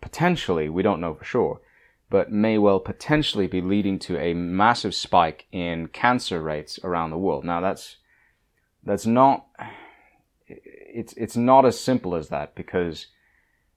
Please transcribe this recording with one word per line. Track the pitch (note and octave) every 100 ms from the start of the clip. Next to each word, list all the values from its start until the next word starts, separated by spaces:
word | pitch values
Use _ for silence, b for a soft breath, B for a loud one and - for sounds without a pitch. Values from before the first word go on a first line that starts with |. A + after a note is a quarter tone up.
potentially, | - - F3 E3+ - E2+ D#2
we | E2+
don't | G#2 E2+
know | E2
for | D2+
sure, | - B2 E2+ - b b b b -
but | G2 -
may | G#2 A2 A2
well | G#2 F#2+
potentially | G2 - - D3+ D3 G#2+ F#2
be | F#2
leading | F2+ G2+ G2 F#2+
to | - E2
a | E2+
massive | E2+ F2 F#2 A2 A#2+ G2+
spike | - - F2+ E2 - -
in | F#2+ E2+ E2 E2
cancer | - B2 B2 - F2
rates | D#2 D2+ D2+ -
around | F#2 E2+ E2
the | D#2+
world. | F#2+ C#2
Now, | E2 E2+
that's, | F#2+ - - - _ _ _ _ _ _ _ _
that's | - G2+ A2+
not, | A#2+ C3+ - - - B B B B B B B _ -
it's, | - - - - A#2 A2+
it's | - A2 A#2+
not | A#2+ C3+
as | C3 -
simple | - B2+ F#2 E2+
as | D2+
that, | D2 D2 -
because | - F#2 F2 D2+ - _ _ _ _ _ _